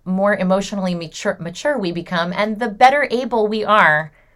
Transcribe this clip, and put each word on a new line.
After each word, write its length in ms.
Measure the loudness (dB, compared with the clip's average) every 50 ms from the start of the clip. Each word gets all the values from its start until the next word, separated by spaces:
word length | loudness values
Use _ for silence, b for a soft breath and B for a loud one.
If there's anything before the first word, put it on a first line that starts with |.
| _
more 300 | -4 -2 0 2 0 0
emotionally 600 | 0 0 0 0 0 0 -4 -6 -4 -4 -4 -4
mature, 420 | -4 -6 -10 -12 -6 -4 -4 -4 -4
mature 360 | -8 -12 -10 -4 -2 -2 -2
we 160 | -2 -2 -4 -4
become, 400 | -6 -6 -4 -4 -4 -2 -2 -2
and 260 | -2 -2 -2 -2 -4
the 100 | -4 -6
better 400 | 2 4 4 6 6 4 0 -2
able 360 | -2 -4 -2 -2 0 0 0
we 180 | 0 0 -2 0
are 480 | 2 4 6 6 6 4 2 0 -4 b b b b b